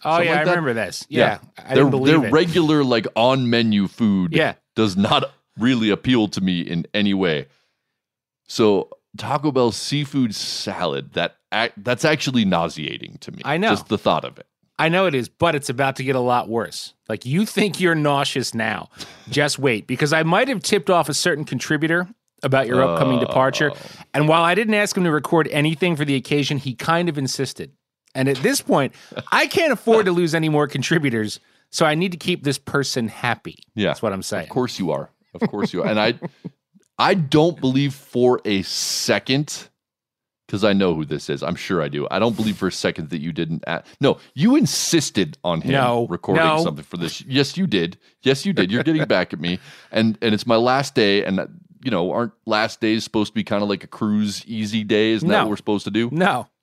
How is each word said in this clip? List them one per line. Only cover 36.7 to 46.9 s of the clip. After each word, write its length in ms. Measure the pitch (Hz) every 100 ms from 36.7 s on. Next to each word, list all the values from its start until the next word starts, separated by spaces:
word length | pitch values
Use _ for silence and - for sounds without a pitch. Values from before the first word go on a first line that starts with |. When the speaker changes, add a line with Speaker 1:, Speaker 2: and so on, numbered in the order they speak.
| _ _ -
Speaker 2:
I 160 | 135 190
don't 440 | 143 156 165 160
believe 360 | 131 131 143 135
for 440 | - 123 123 123 107
a 160 | 98
second, 1080 | 87 - - - - 104 - 135 151 - - _ _ _ _ _ _ _ -
'cause 160 | 104
I 100 | 104
know 200 | 98 95
who 120 | 80 73
this 220 | 73 -
is. 100 | 71
I'm 140 | 73 87
sure 260 | - 90
I 60 | 73
do. 200 | 73 69
I 80 | 95
don't 160 | 117 110
believe 220 | 110 95
for 100 | 92
a 40 |
second 380 | - 95 87 78
that 100 | 82
you 100 | 80
didn't 320 | 80 82 85 -
a-, 160 | 82 - -
no, 200 | 139 - - 123
you 200 | 202 294
insisted 800 | 185 - - 170 - - 85 -
on 180 | 87 82
him 100 | -
Speaker 1:
No. 340 | 139 123 120 117
Speaker 2:
recording 360 | 87 - 160
Speaker 1:
No. 180 | 165 156
Speaker 2:
something 200 | 170 73
for 120 | 76